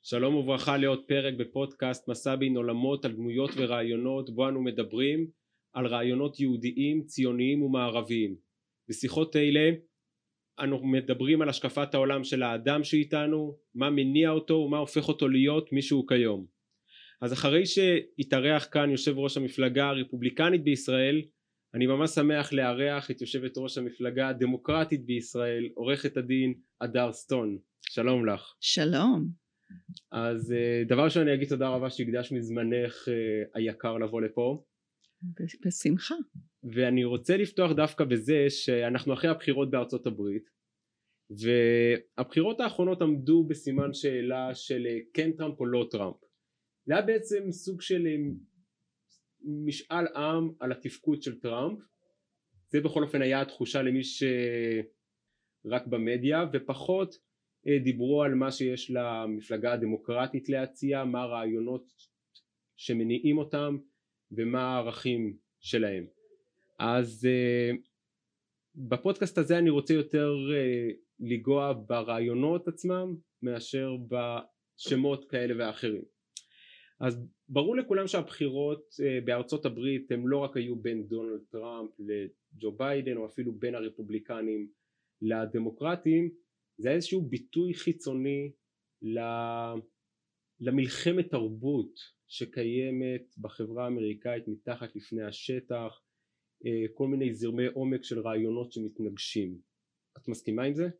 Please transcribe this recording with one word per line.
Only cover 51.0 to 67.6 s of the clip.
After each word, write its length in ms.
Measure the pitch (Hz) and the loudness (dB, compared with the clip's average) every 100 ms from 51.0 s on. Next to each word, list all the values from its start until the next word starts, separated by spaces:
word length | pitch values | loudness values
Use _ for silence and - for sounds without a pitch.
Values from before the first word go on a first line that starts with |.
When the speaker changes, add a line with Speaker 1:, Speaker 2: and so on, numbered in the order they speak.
| - 143 | -2 0
Speaker 1:
של 180 | 139 117 | -2 -6
טראמפ. 380 | 123 117 147 214 - _ _ _ _ _ _ _ _ | -4 -2 -2 -4 -14 _ _ _ _ _ _ _ _
זה 120 | 147 | 0
בכל 220 | 151 151 | 2 0
אופן 200 | 147 143 | 0 2
היה 180 | 131 135 | 2 2
התחושה 420 | 135 - 117 139 | 0 -4 -4 0
למי 180 | 131 131 | 2 0
שרק 1800 | 127 - 135 123 120 120 117 113 107 _ _ _ _ _ _ _ 110 123 123 | -2 -2 0 2 0 0 0 -2 -4 _ _ _ _ _ _ _ -4 -4 -2
במדיה, 580 | 117 113 120 131 156 170 | -2 0 0 0 0 0
ופחות, 640 | 135 - 131 135 185 190 - _ _ _ _ - | -4 -4 -6 -2 0 -2 -8 _ _ _ _ 0
אה, 100 | 143 | 2
דיברו 440 | 127 117 123 147 | 2 0 2 2
על 120 | 143 | 4
מה 180 | 127 131 | 2 0
שיש 380 | 131 131 127 - | 0 -2 -2 -4
למפלגה 840 | 123 120 113 110 107 107 110 120 | -4 -2 -4 -4 -6 -6 -4 -2
הדמוקרטית 760 | 110 113 107 - 120 131 139 131 | 0 -2 -2 -2 -2 -2 -4 -2
להציע, 560 | 135 131 - 143 135 | -4 -4 -4 -2 0
מה 180 | 131 123 | -2 -4
הרעיונות 600 | 123 117 110 113 120 127 - _ _ _ _ - _ _ _ _ | -4 -4 -2 -2 -4 -6 -10 _ _ _ _ -20 _ _ _ _
שמניעים 640 | - 117 113 120 151 151 | -4 -2 0 2 2 2
אותם, 380 | 147 147 147 143 - _ _ _ _ | 0 -2 -2 -4 -8 _ _ _ _
ומה 300 | 104 113 127 | -6 -2 -2
הערכים 720 | 127 127 117 110 127 120 110 101 _ _ | 0 -2 -4 -4 -4 -2 -2 -6 _ _
שלהם. 460 | - 120 107 95 85 _ _ _ _ _ _ _ | -2 0 0 -2 -8 _ _ _ _ _ _ _
אז, 480 | 113 123 120 110 127 | 0 2 0 0 2
אה, 440 | 127 123 120 | 4 4 2